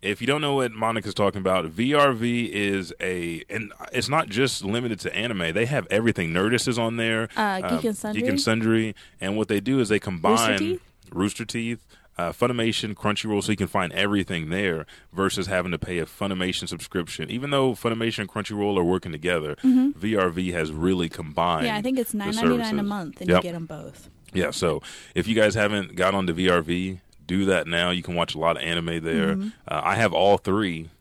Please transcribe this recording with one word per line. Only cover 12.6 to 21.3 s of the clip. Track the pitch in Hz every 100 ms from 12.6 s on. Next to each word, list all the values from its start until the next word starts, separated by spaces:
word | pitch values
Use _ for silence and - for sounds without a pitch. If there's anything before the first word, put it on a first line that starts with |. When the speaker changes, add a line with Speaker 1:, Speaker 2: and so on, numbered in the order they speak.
| 113 107 107
Speaker 1:
Crunchyroll, | 101 104 104 110 104
so | 92
you | 101
can | 95
find | 101 90
everything | 85 101 101 87 90 78
there | 90 101 80 71 - -
versus | 82 98 - 92
having | 95 90
to | 85
pay | - 87
a |
Funimation | 80 - 98 92 90 92 92
subscription. | 87 - 95 85 - -
Even | 117 139
though | 143 131
Funimation | 110 117 113 117 113
and | 98
Crunchyroll | 113 101 104 104 101
are |
working | 85 92 90
together, | 78 85 87 76 73
Speaker 2:
Mm-hmm. | 262 254 262 285
Speaker 1:
V | 101 107
R | 92
V | 85 92
has | 87 78
really | 78 87 92 85
combined | - 80